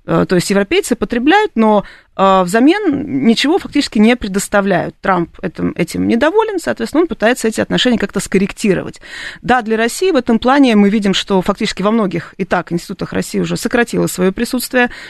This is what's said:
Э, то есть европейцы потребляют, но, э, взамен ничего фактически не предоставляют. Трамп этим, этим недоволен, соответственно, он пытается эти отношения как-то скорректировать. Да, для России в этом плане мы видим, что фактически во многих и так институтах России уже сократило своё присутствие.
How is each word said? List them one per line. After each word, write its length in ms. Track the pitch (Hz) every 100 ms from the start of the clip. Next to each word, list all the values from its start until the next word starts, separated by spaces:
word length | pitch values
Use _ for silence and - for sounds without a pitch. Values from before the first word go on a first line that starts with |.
| -
Э, 200 | 165 170
то 80 | 180
есть 140 | -
европейцы 460 | 202 196 370 - 254
потребляют, 560 | 202 240 269 403 427 226
но, 280 | 220 208 - - _ -
э, 260 | 190 190
взамен 800 | 180 226 277 403 392 - - 131 220
ничего 340 | 226 277 349
фактически 400 | - 285 - 214
не 160 | 220 247
предоставляют. 800 | 208 190 - 202 196 170 151 -
Трамп 360 | 196 180 165 -
этим, 320 | 185 - 175 -
этим 320 | 170 180 190
недоволен, 500 | 233 302 415 440 381
соответственно, 420 | - 226 226 294
он 60 | 349
пытается 400 | 320 220 254 226
эти 120 | 220
отношения 380 | 202 180 247 226
как-то 200 | 196 196
скорректировать. 800 | - 190 190 - 208 165 - - - - - -
Да, 200 | 165 254
для 160 | 220 220
России 340 | 233 - 370
в 40 | 285
этом 240 | 240 226
плане 360 | 240 285 262 208
мы 140 | 202
видим, 240 | 220 202
что 280 | 180 - 190
фактически 420 | 190 196 - -
во 80 | 202
многих 420 | 226 196 165 - -
и 80 | 190
так 260 | 190 -
институтах 420 | 175 - 190 170
России 260 | 185 - 202
уже 180 | 170 170
сократило 500 | 233 240 233 175 170
своё 240 | - 185
присутствие. 580 | 190 240 247 - 254 247 -